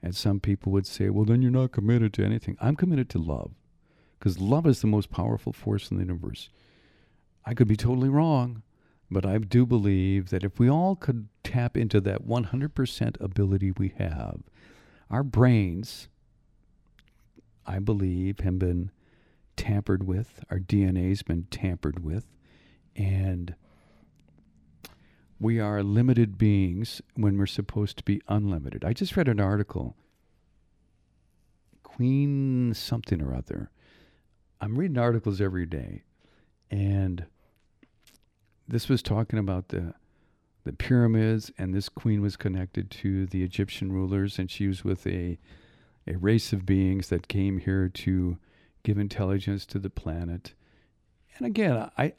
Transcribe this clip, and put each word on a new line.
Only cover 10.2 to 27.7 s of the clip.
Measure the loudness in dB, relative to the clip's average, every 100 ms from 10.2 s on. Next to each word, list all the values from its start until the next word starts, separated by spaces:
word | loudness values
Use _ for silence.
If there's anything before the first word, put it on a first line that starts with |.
| 0
that | -2
if | -2 2
we | 4
all | 4 2 0
could | -2 -4 -6 _
tap | -4 -2 0 0
into | 2 2
that | 2 -2 -2
one | -2 -2
hundred | -2 -2 -2
percent | -4 -2 -2 -2
ability | -4 0 2 2 0
we | 0 -2
have, | -2 -4 -4 -6 -10 -16 _ -20 -20 _ _ -6
our | -4
brains, | 0 4 6 6 4 -2 -8 -12 -20 _ _ _ _ _ _ _ _ _ _ _ _ _ _ _ -8
I | -4
believe, | -2 0 0 0 -2 -2
have | -2 0
been | 0 -2 -4 -10 _ _ _ _ _ -8
tampered | -2 -2 0 0
with, | 0 -4 -6 -12 -8
our | -6
D | 2 4
N | 4 2
A's | 0 0
been | -2 -4 -4
tampered | -6 -4 -2 -4 -4
with, | -6 -6 -8 _ _ _ _ _ _
and | -4 -2 0 0 -2 -6 -12 _ _ _ _ _ _ _ _ _ _ _ _ -20 -20 _ _ _ -4
we | 0 0
are | 0 0
limited | 2 4 6 6 4 4
beings | 4 6 2 0 -6 -10 -12 -2
when | 0 2
we're | 0
supposed | -2 -6